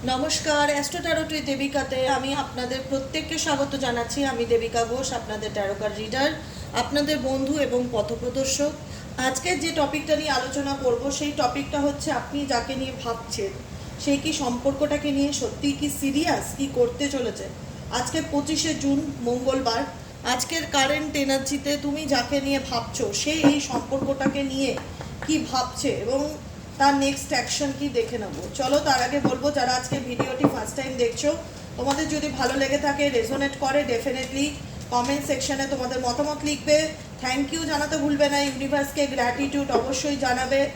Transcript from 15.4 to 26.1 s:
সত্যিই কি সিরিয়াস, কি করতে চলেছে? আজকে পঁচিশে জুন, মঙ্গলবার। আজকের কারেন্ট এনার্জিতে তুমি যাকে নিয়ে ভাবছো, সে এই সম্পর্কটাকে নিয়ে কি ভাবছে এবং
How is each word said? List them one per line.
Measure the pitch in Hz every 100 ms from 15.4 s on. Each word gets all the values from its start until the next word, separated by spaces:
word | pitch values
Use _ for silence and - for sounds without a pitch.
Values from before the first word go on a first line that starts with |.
সত্যিই | 240 - 285 277
কি | 294 -
সিরিয়াস, | 277 277 339 220 - -
কি | 277 247
করতে | 240 - 285
চলেছে? | 277 233 196 190 - - - - 240
আজকে | - 320 -
পঁচিশে | 285 285 302 320 277
জুন, | 277 277 302 - 240
মঙ্গলবার। | 247 262 262 240 226 285 - - - 233
আজকের | 254 - 330 320
কারেন্ট | 285 269 302 302 294
এনার্জিতে | 269 269 269 285 285 285
তুমি | 285 294 302
যাকে | 262 240 277 269
নিয়ে | 269 262
ভাবছো, | - - - 208 202
সে | 294 320 285
এই | 294 -
সম্পর্কটাকে | 240 - 269 269 269 269 277 277
নিয়ে | 269 269 - - - - - -
কি | 302 240
ভাবছে | 254 - - 277 185
এবং | 208